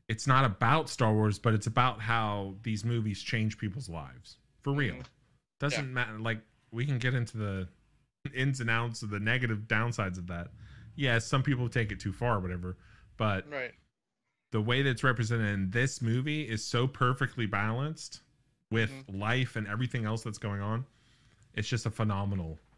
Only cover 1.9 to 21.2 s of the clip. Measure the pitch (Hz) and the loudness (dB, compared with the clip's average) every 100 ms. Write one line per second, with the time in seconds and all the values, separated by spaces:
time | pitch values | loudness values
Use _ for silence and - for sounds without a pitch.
1.9 | 110 110 117 110 104 98 95 113 107 110 | 2 0 2 2 -2 -4 -6 -6 -4 0
2.9 | 120 107 98 - 117 107 - 107 101 127 | 0 0 -4 -4 0 0 -2 -6 -6 -8
3.9 | 82 71 62 - - _ _ 139 139 131 | -10 -10 -16 -20 -20 _ _ -2 0 0
4.9 | 127 127 _ _ _ _ _ 143 123 131 | -2 -12 _ _ _ _ _ -2 -2 -4
5.9 | 127 120 110 113 110 - _ _ 113 135 | -2 -4 -2 -2 -4 -6 _ _ -4 -2
6.9 | 131 123 127 117 113 104 95 92 - _ | 0 0 0 -2 -4 -4 -4 -6 -10 _
7.9 | _ _ _ 143 127 135 131 117 113 117 | _ _ _ -10 0 0 0 0 0 0
8.9 | 113 110 101 107 123 123 107 107 110 117 | -4 -6 -2 2 2 2 -2 0 0 2
9.9 | 117 98 90 87 85 87 - - - - | 0 -2 -4 -6 -8 -8 -14 -20 -20 -18
10.9 | - 135 117 - 139 131 127 123 123 107 | -4 2 2 2 0 2 0 0 0 0
11.9 | 98 104 90 120 110 92 90 90 90 - | -2 -4 -2 2 2 0 -4 -6 -8 -14
12.9 | - - - 107 98 147 143 123 - _ | -20 -20 -2 0 0 -2 -8 -8 -10 _
13.9 | _ _ _ _ _ _ 110 107 123 139 | _ _ _ _ _ _ 0 2 2 2
14.9 | 123 135 117 110 117 107 101 95 110 135 | 4 2 4 2 2 2 2 0 2 0
15.9 | - 117 120 143 151 139 110 - 120 131 | 0 0 0 0 -4 -4 -6 -2 0 0
16.9 | - 123 127 131 - 107 101 107 117 143 | 2 2 4 0 0 -2 0 0 0 -4
17.9 | 160 - - _ _ _ _ _ 110 110 | -6 -12 -16 _ _ _ _ _ 0 0
18.9 | 135 135 98 104 123 127 - 104 107 123 | -2 -10 -4 0 2 0 -2 -4 -2 -2
19.9 | 127 110 113 113 101 110 101 101 113 131 | -2 -2 -2 -6 -6 -4 -2 -2 -2 -4
20.9 | _ _ _ | _ _ _